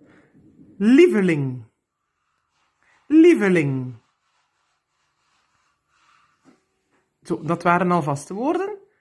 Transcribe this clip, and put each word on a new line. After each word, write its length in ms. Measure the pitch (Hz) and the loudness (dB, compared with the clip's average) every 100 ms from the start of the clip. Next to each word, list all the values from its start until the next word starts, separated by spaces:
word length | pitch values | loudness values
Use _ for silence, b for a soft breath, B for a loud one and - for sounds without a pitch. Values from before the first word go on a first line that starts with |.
| b b b b _ _ - - | b b b b _ _ -20 -4
Lieveling. 880 | 208 269 359 220 185 156 135 127 110 _ _ _ _ _ _ _ _ _ _ _ _ _ - | 2 4 4 4 0 -2 -4 -8 -16 _ _ _ _ _ _ _ _ _ _ _ _ _ 0
Lieveling. 880 | 311 339 269 202 175 143 131 127 113 _ _ _ _ _ _ _ _ _ _ _ _ _ _ _ _ _ _ _ _ _ _ _ _ _ _ _ _ _ _ _ _ | 4 6 4 2 0 0 -4 -8 -14 _ _ _ _ _ _ _ _ _ _ _ _ _ _ _ _ _ _ _ _ _ _ _ _ _ _ _ _ _ _ _ _
Zo, 200 | - 175 | -10 -10
dat 220 | 156 170 | -6 -4
waren 280 | 175 175 185 | -2 0 0
al 100 | 175 | -2
vaste 320 | 151 139 - | -2 -8 -8
woorden. 440 | 190 269 359 403 415 _ _ | -8 -6 -6 -8 -12 _ _